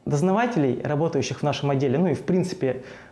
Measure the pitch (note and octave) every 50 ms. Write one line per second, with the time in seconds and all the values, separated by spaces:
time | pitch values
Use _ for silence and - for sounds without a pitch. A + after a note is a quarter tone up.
0 | - - C#3+ C#3+ D#3 F#3 F#3+ G#3+ A#3+ A#3+ B3 E3+ C#3+ C3 A#2+ - - C3+ D3 C#3+
1 | D#3+ E3 - C#3+ B2+ - C3 - - D3 C3 - - C#3 C#3 C3+ C#3 C#3 A#2+ C#3+
2 | F#3 F3+ C#3 A#2+ - - F3+ F#3 E3+ F3+ - - - C3 B2 - - - - -
3 | - -